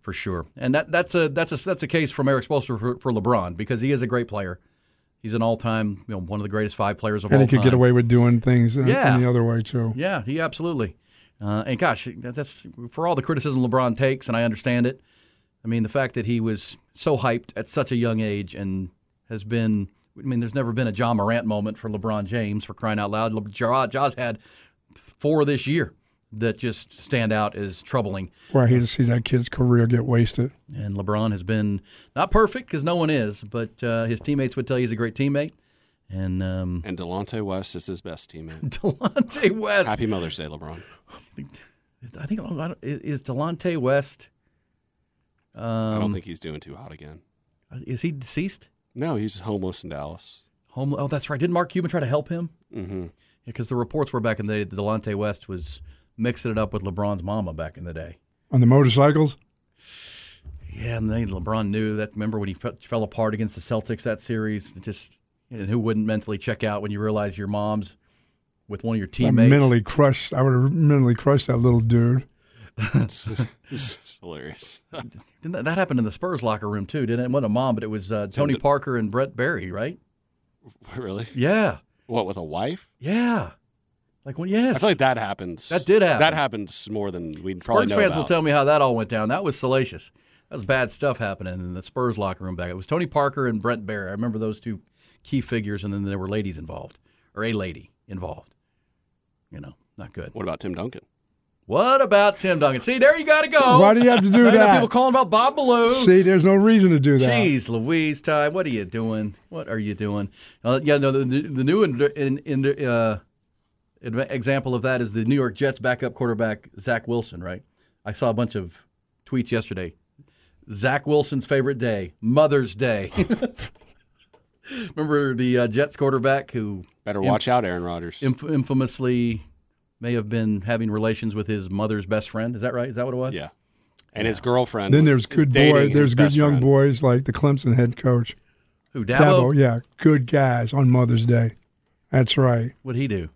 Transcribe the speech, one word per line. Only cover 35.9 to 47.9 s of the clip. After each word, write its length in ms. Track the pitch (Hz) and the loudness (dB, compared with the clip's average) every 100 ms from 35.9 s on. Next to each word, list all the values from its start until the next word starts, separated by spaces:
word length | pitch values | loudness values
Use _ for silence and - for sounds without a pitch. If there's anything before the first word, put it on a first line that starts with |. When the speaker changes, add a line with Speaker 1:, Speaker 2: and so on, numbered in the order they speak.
| _ _ | _ _
Speaker 1:
And, 320 | 92 95 92 | -8 -4 -4
um, 380 | 95 92 92 90 | -4 -4 -4 -6
Speaker 3:
And 120 | 82 90 | -8 -10
Delonte 440 | 87 92 101 110 | -8 -8 -8 -8
West 320 | 101 95 95 | -6 -6 -6
is 120 | 90 82 | -8 -8
his 140 | 90 | -10
best 300 | 87 80 - | -12 -14 -14
teammate. 280 | 80 80 80 | -14 -16 -10
Speaker 1:
<laughs> 180 | 143 - | -10 -4
Delonte 680 | 208 135 247 - 240 294 240 214 | -4 -2 -4 -4 -8 -2 0 0
West. 280 | 208 202 175 | -2 0 0
Speaker 3:
Happy 180 | 107 110 | -2 -2
Mother's 300 | 101 82 78 | -4 -6 -8
Day, 80 | 78 | -10
LeBron. 340 | 76 78 82 - - _ - _ - 139 - _ _ _ _ 123 - | -12 -14 -16 -18 -20 _ -20 _ -18 -18 -20 _ _ _ _ -20 -16
Speaker 1:
I 80 | 151 | -8
think, 140 | 220 | -8
I 280 | - 165 160 | -6 -8 -8
don't, 100 | 208 | -8
is 400 | 123 147 - 143 | -10 -10 -8 -8
Delonte 560 | - 127 156 175 185 165 | -6 -6 -4 -4 -4 -2
West, 500 | 127 139 139 - - _ _ _ _ _ _ _ _ _ _ _ _ - | 0 0 0 -14 -20 _ _ _ _ _ _ _ _ _ _ _ _ -12
um, 380 | 117 113 110 | -6 -4 -2
Speaker 3:
I 40 | 107 | -2
don't 120 | 104 | -2
think 120 | 98 | -4
he's 160 | 95 82 | -8 -12
doing 180 | 82 76 | -10 -12
too 140 | - | -14
hot 160 | 71 127 | -18 -18
again. 280 | 76 76 78 _ _ _ _ _ 127 | -18 -20 -20 _ _ _ _ _ -18
Speaker 1:
is 160 | - | -10